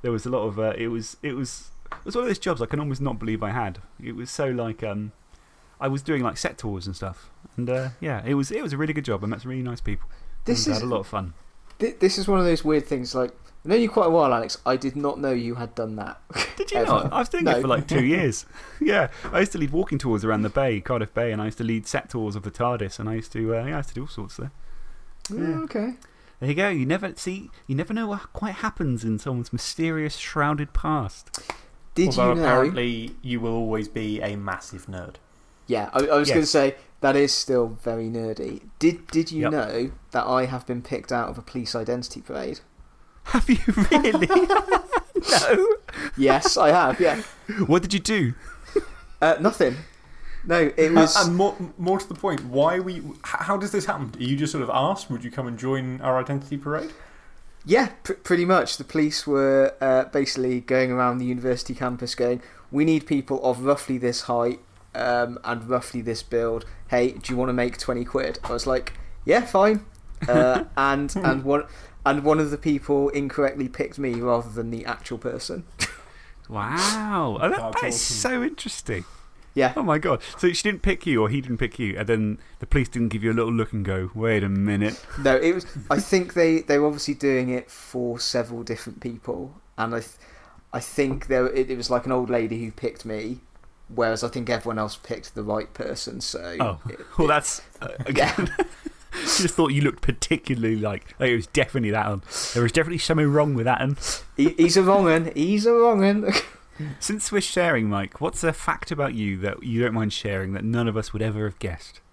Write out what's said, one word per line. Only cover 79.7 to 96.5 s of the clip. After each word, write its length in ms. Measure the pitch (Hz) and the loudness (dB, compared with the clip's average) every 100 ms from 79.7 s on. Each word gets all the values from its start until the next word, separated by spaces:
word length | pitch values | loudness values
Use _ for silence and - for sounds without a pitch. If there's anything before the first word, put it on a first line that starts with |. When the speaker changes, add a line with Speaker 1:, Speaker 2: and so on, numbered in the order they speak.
| 196 | 2
Speaker 1:
Oh 60 | |
my 160 | 220 151 | 0 0
God. 200 | 156 120 - - | 2 -2 -4 0
So 140 | 180 | 0
she 120 | 170 | 2
didn't 180 | 208 196 | -2 0
pick 240 | 196 180 175 | 0 0 2
you, 160 | 131 | 2
or 80 | 143 | 2
he 120 | 139 | 0
didn't 160 | 127 117 | -4 -4
pick 180 | 117 - | -4 -2
you, 180 | 107 92 | -4 -2
and 120 | 107 | 0
then 300 | 113 107 107 - - | 2 0 -4 -10 -16
the 80 | - | 0
police 240 | 143 123 | 2 2
didn't 200 | 120 113 | 0 -2
give 140 | 107 | 0
you 80 | 110 | 0
a 20 | 113 | 2
little 140 | 113 | 2
look 180 | 113 107 | 2 0
and 140 | 107 98 | -2 -2
go, 240 | 95 92 110 | -2 -4 -2
"Wait 280 | 113 107 | 2 2
a 60 | 98 | 2
minute." 500 | 98 101 101 107 - - - | 2 2 2 0 -2 -12 -2
Speaker 2:
No, 160 | 139 131 | 2 4
it 160 | 165 | 4
was, 140 | 180 175 143 - | 2 -4 -12 0
I 80 | 143 | 0
think 340 | - 190 175 | 2 2 2
they, 280 | 175 165 160 | 2 4 4
they 180 | - 143 | 4 4
were 80 | 147 | 4
obviously 260 | 143 - | 0 -4
doing 360 | 139 139 131 127 | 0 2 2 0
it 200 | 123 123 | -4 -6
for 480 | - - 131 120 120 | -18 -10 -6 -4 -4
several 460 | - 123 117 120 | -2 -2 -2 -8
different 360 | 117 110 - - | -6 -8 -8 -10
people, 600 | 123 117 - - 135 151 - - | -10 -8 -8 -6 -8 -14 -20 -6
and 160 | 113 | -4
I 60 | 117 | -4
th-, 120 | - - - - - - _ | -6 -16 -20 -20 -20 -20 _
I 60 | 123 | -8
think 480 | - - 135 135 - | -4 0 0 0 0
there, 180 | 131 127 | 2 2
it, 220 | 135 131 | 2 0
it 80 | 127 | -2
was, 140 | 113 | 0
like, 160 | 123 127 | 0 2
an 40 | |
old 200 | 127 120 | -2 0
lady 320 | 120 113 113 113 | 0 0 -4 -8
who 60 | |
picked 340 | - 120 - 113 | -6 -6 -6 -10
me, 360 | 107 110 127 - - - _ - | -8 -8 -10 -12 -20 -20 _ -8
whereas 300 | 113 113 110 | 0 0 2
I 40 | 120 | -2
think 200 | 127 117 | -4 -2
everyone 300 | 113 117 110 | -2 -2 -4
else 160 | 107 - | -4 -6
picked 400 | - 117 - - | -10 -10 -10 -8
the 80 | |
right 280 | 107 107 - - | -2 -2 -4 -8
person, 440 | - - - 123 | -8 -6 -8 -8
so 360 | - - 87 | -8 -8 -10